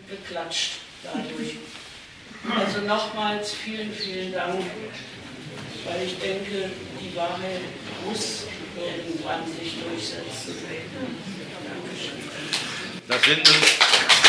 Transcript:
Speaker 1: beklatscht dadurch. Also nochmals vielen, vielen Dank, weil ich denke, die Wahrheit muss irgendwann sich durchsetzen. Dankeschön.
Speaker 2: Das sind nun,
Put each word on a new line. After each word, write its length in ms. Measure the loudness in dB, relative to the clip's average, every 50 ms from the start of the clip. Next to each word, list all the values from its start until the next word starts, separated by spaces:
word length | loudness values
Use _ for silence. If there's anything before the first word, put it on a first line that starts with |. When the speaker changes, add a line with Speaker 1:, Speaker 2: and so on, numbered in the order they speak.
| -14 -12
Speaker 1:
beklatscht 720 | -12 -10 -8 -6 -6 -6 -4 -2 -2 0 0 -2 -2 -6 -10 -14 -16 -14
dadurch. 520 | -8 -6 -4 -4 -2 -2 -4 -4 -4 -4 -4 -6 -10 -12 -12 -12 -12 -14 -14 -16 -16 -16 -18 -18 -16 -16 -14 -8 -4 0 2 2
Also 220 | 2 2 2 0
nochmals 720 | 2 2 2 2 2 0 -2 0 0 0 0 0 -2 -4 -4
vielen, 380 | -6 -6 -6 -4 -4 -4 -4
vielen 400 | -6 -6 -6 -4 -4 -4 -4 -4
Dank, 320 | -2 -2 -2 0 0 -2 -2 -2 -4 -6 -8 -8 -10 -10 -12 -12 -12 -12 -12 -12 -12 -12 -10 -10 -10 -10 -8 -8 -8 -8 -4
weil 220 | -4 -2 -2 -2
ich 120 | -2 -2 -2
denke, 520 | 0 0 0 0 -2 -2 -2 -2 -2 -2 -4 -6 -8 -10 -8 -8
die 140 | -8 -6 -2
Wahrheit 460 | 0 0 0 0 -2 -2 -2 -4 -4 -4 -6 -8 -8 -10 -8 -8 -6 -4
muss 400 | -2 -2 -2 -2 -2 -4 -4 -6 -6 -8 -8 -8 -8 -6
irgendwann 680 | -6 -4 -4 -4 -4 -4 -4 -4 -4 -2 -2 -2 -2 -2
sich 300 | -4 -4 -4 -6 -6 -6 -4
durchsetzen. 760 | -4 -4 -4 -4 -4 -4 -4 -6 -6 -6 -6 -6 -6 -6 -8 -8 -6 -8 -6 -8 -8 -8 -6 -6 -6 -4 -6 -6 -6 -8 -8 -8 -8 -8 -8 -8 -8 -8
Dankeschön. 500 | -8 -8 -6 -6 -6 -6 -6 -6 -6 -6 -8 -8 -6 -6 -4 -2 -2 -2 -2 -2 -6 -6 -6 -6 -8 -6 -2 0
Speaker 2:
Das 160 | 4 6 8
sind 200 | 8 8 10 10
nun, 120 | 10 10 10 8 8 8 8 8 8 8 6 8 8 8 10 12